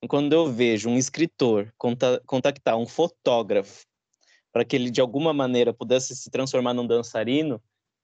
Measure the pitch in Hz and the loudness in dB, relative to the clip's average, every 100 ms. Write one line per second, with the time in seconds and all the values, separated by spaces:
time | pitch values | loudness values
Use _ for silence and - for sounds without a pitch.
0 | - 143 147 156 165 113 120 110 110 120 | -2 0 2 2 2 2 2 2 0 -2
1 | 131 - 170 _ 131 107 101 _ 123 120 | -2 -2 -4 _ 0 2 -2 _ -4 -2
2 | 127 127 _ 131 139 143 - 117 117 - | 0 -2 _ -2 -2 -2 -2 -2 -2 -2
3 | 170 _ - 120 104 104 95 - _ _ | -2 _ 0 0 2 -2 -2 -14 _ _
4 | _ _ _ _ _ 117 117 139 123 120 | _ _ _ _ _ -2 0 0 -2 0
5 | 127 139 165 147 131 123 120 113 120 127 | 0 0 -2 0 0 2 2 0 0 0
6 | 131 131 - - 131 131 123 123 120 117 | 0 -12 -10 -6 -2 0 0 -2 0 0
7 | 113 117 110 135 156 113 _ _ _ _ | 0 -4 -2 0 -2 -6 _ _ _ _